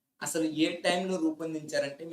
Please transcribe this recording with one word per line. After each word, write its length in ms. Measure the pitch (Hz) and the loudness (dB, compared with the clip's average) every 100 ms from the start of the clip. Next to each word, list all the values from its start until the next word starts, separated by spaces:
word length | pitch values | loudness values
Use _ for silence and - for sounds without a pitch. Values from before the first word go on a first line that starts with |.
| _ - - | _ -10 -4
అసలు 200 | 165 160 151 | 0 0 2
ఏ 40 | 170 175 180 | 2 2 2
టైంలో 300 | 180 190 185 160 | 2 2 2 0
రూపొందించారంటే 760 | 156 160 156 151 143 139 147 165 | 0 -4 -6 -2 -2 -2 -4 -10